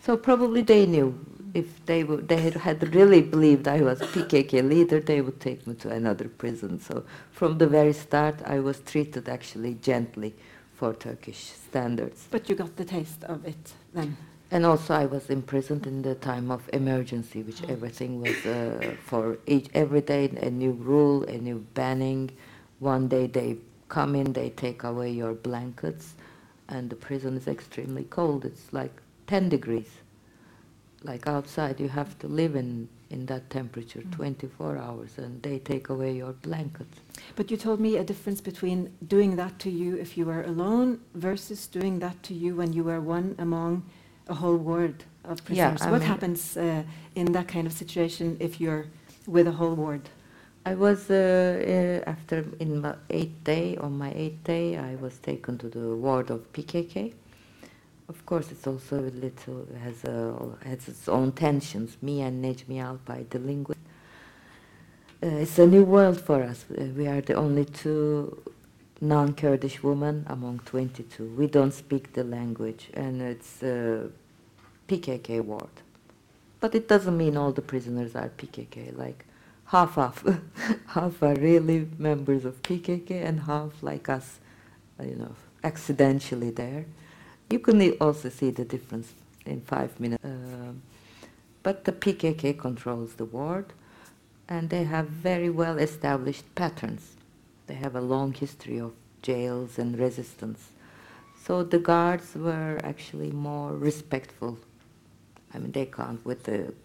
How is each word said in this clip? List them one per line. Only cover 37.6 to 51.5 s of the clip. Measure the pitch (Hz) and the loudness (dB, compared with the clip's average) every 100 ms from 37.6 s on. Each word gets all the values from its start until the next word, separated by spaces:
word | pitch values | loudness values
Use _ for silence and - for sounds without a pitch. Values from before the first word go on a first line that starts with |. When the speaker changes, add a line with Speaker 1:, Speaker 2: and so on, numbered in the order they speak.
| 220 214 | -2 2
Speaker 2:
me | 220 214 | 2 2
a | |
difference | 190 202 - 202 - | -2 -6 -6 -6 -6
between | 185 185 180 180 - 165 202 | -6 -2 -2 -4 -10 2 4
doing | 202 180 | 4 2
that | 180 180 | -4 -6
to | 196 | -6
you | 175 175 180 | -4 -2 -4
if | 175 - | -6 -4
you | 165 | -2
were | 165 - | -2 -4
alone | 170 180 233 254 233 - | -2 2 2 2 0 -6
versus | 180 180 202 - 202 - 180 | -6 -4 -4 -6 -12 -10 -4
doing | 190 185 | -2 -2
that | 180 180 - | -4 -8 -10
to | 175 | -4
you | 170 175 | -4 -2
when | 170 165 | -2 0
you | 165 | 0
were | 165 156 170 | -2 -2 -2
one | 185 - | -2 -4
among | 170 165 165 175 175 - - - - | -2 0 0 -2 -4 -16 -20 -20 -10
a | |
whole | 160 175 170 160 | -2 2 2 2
ward | 165 170 - - - | 0 0 -2 -16 -20
of | - - | -12 -10
Speaker 1:
Yeah, | - | -4
Speaker 2:
prisoners. | 185 160 151 | 2 4 4
Speaker 1:
I | 175 | 2
Speaker 2:
What | 165 | 2
Speaker 1:
mean | 160 | 4
Speaker 2:
happens, | 196 185 175 - - | 0 0 -2 -4 -2
uh, | 170 156 156 - - | 0 0 -4 -12 -12
in | - 175 | -2 0
that | 180 175 | 0 0
kind | 175 165 | -4 -4
of | |
situation | 160 170 - 170 170 170 165 | -6 -8 -2 -2 0 -4 -2
if | 165 165 | -6 -4
you're | 165 156 151 - - - - | -2 -2 -6 -14 -20 -18 0
with | 170 170 | 2 2
a | 160 | 0
whole | 165 165 | -2 -2
ward? | 151 147 139 - - - - _ - | -4 -6 -12 -20 -20 -20 -20 _ -8
Speaker 1:
I | |
was, | 185 202 196 190 | 2 4 4 2
uh, | 190 | 4
uh, | 185 185 180 | 6 4 4